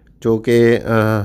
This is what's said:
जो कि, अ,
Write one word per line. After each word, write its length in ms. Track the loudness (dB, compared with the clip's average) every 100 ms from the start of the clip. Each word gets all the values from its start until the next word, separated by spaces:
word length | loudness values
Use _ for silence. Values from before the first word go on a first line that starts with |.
| _ _
जो 140 | -2 -2
कि, 380 | 0 2 2 2
अ, 160 | 0 -2 0 -2